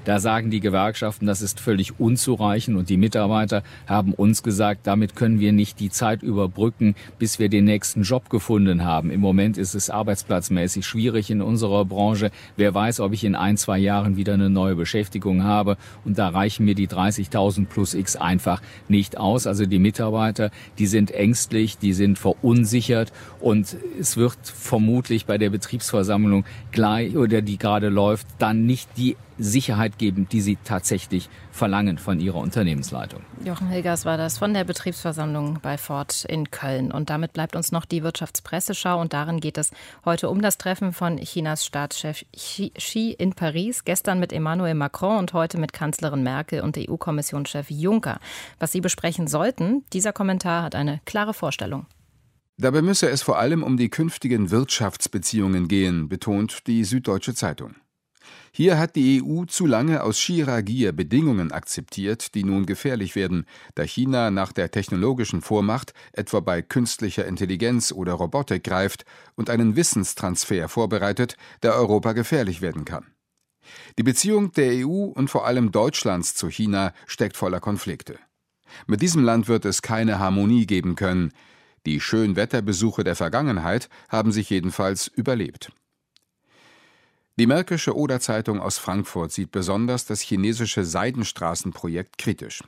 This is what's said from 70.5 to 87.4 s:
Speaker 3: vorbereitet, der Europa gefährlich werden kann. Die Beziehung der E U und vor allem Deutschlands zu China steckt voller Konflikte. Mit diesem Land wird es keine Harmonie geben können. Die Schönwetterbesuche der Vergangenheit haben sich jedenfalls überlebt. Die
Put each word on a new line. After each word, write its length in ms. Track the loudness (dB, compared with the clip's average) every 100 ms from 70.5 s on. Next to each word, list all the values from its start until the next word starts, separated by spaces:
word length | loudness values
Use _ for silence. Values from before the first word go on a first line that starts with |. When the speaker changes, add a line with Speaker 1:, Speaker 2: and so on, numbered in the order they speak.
| -2 -2
Speaker 3:
vorbereitet, 720 | -2 0 0 0 0 -2 -4 -20 -2
der 120 | 2 4
Europa 360 | 4 4 2
gefährlich 500 | 0 0 0 0 -2
werden 220 | -4 -6
kann. 220 | -8 -10 -14 _ _ _ _ _ -20 -20 -14 0
Die 60 |
Beziehung 480 | 0 2 2 2 2
der 220 | 2 2
E 100 | 2
U 220 | 0 -2 -4
und 240 | -2 0
vor 160 | 0 0
allem 240 | 2 2
Deutschlands 640 | 4 2 2 -2 -2 -2 -4
zu 140 | -6
China 440 | -2 0 2 0 -4 -16
steckt 300 | -4 -4 -2
voller 240 | -4 -2
Konflikte. 580 | -4 -4 -4 -10 -10 -18 _ _ _ _ _ -20 -2
Mit 160 | 0
diesem 220 | 2 4
Land 240 | 4 4 2
wird 160 | 2
es 180 | 2 -2
keine 380 | -2 0 2 2
Harmonie 460 | 2 2 4 4 4
geben 300 | 0 0 0
können. 360 | 0 2 0 -4 -20 _ _ _ -4
Die 160 | -2
Schönwetterbesuche 1040 | 0 0 2 0 0 0 -2 0 0 0 -2
der 100 | -2
Vergangenheit 720 | -2 0 0 -2 0 -2 -4 -20 -4
haben 240 | 0 2
sich 160 | 2 0
jedenfalls 580 | 0 -2 -2 -2 -2 -4
überlebt. 640 | -4 -2 -2 -4 -8 -20 _ _ _ _ _ _ _ _ _ _ _ _ _ _ _ _
Die 80 | 2